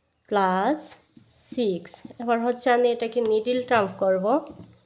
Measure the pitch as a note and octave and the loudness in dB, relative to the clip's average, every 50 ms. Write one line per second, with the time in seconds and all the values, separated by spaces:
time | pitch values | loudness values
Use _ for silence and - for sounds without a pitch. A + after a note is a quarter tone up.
0 | _ _ _ _ _ - G#3+ G3+ F#3+ F#3 F#3 F#3+ G3+ B3 D4+ D4+ - - - - | _ _ _ _ _ -2 0 2 2 2 2 2 2 0 0 -2 -6 -16 -20 -20
1 | _ _ _ - - _ _ - - - - B3+ A#3 G3+ F3+ E3+ F3 - - - | _ _ _ -20 -20 _ _ -20 -18 -10 -4 -2 -2 0 -2 -4 -8 -12 -20 -20
2 | - - - - A#3 A#3+ A#3 A#3 A#3 B3 A#3+ A#3+ - C4 A#3+ A#3+ B3 A#3+ A#3 A#3 | -20 -20 -14 -8 -2 -2 0 0 0 -2 -2 0 2 2 4 4 4 2 2 0
3 | - A3+ - A#3+ A3+ G#3+ G#3+ G#3+ A3 B3 B3 B3+ B3 - B3 A3 G3 F#3 F#3+ - | -4 -4 -2 -2 0 2 0 0 0 0 -2 -2 0 2 2 2 2 0 -2 -2
4 | G3 F#3+ F#3+ F#3 F#3+ G#3+ C4+ D#4 - - - - - - - _ _ | 0 2 2 2 2 2 0 0 -2 -6 -18 -20 -20 -20 -20 _ _